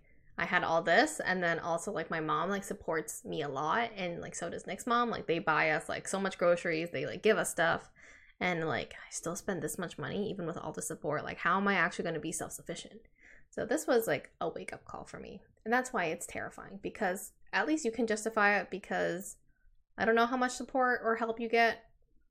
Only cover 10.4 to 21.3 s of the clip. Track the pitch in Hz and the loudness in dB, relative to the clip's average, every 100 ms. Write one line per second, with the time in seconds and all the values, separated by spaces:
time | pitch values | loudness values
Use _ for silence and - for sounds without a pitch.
10.4 | 165 - - 156 - 160 160 143 - - | -6 -6 -6 -6 -6 -6 -4 -4 -4 -2
11.4 | 170 185 202 190 170 - 175 165 156 180 | 2 2 4 4 2 0 -4 -4 -4 -4
12.4 | - - - 170 - 214 - _ - - | -6 -8 -10 -10 -12 -16 -20 _ -20 -20
13.4 | - - 214 294 - 311 320 147 - - | -14 -6 -2 0 4 4 4 0 -2 -6
14.4 | - - 185 - - - - - - - | -6 -6 -8 -12 -12 -12 -12 -14 -14 -16
15.4 | - _ 220 240 254 226 170 170 - - | -18 _ 0 0 0 -2 -2 -2 -6 -8
16.4 | - - - 196 175 - 196 190 - - | -10 -12 -14 -10 -10 -2 -2 -2 -6 -16
17.4 | - 190 226 311 240 226 226 220 220 220 | -4 0 2 2 0 0 2 0 0 4
18.4 | 202 202 175 185 - 185 170 170 196 - | 6 4 0 -6 -4 0 0 -2 -6 -14
19.4 | _ _ - _ _ - 226 226 233 254 | _ _ -20 _ _ -2 4 6 4 4
20.4 | 247 - 247 269 254 240 220 226 226 | 0 -2 -2 2 4 2 2 0 0